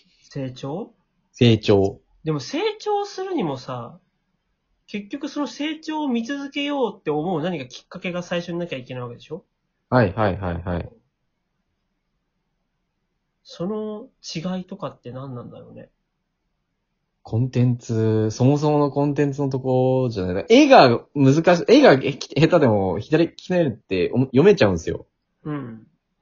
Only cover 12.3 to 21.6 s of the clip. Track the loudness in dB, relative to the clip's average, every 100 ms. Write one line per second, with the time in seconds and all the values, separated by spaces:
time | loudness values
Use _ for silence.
12.3 | _ _ _ _ _ _ _ _ _ _
13.3 | _ -20 -10 -8 -8 -8 -12 -16 _ -14
14.3 | -10 -8 -8 -10 -12 -14 -14 -16 -14 -12
15.3 | -14 -16 -18 -20 -20 -20 _ _ _ _
16.3 | _ _ _ _ _ _ _ _ _ -6
17.3 | -2 -2 0 0 0 -4 -2 0 0 0
18.3 | 2 2 2 2 0 0 0 -2 0 -2
19.3 | -2 -4 -4 -2 0 2 2 0 -2 -4
20.3 | -4 4 6 10 10 8 4 -2 2 4
21.3 | 6 4 4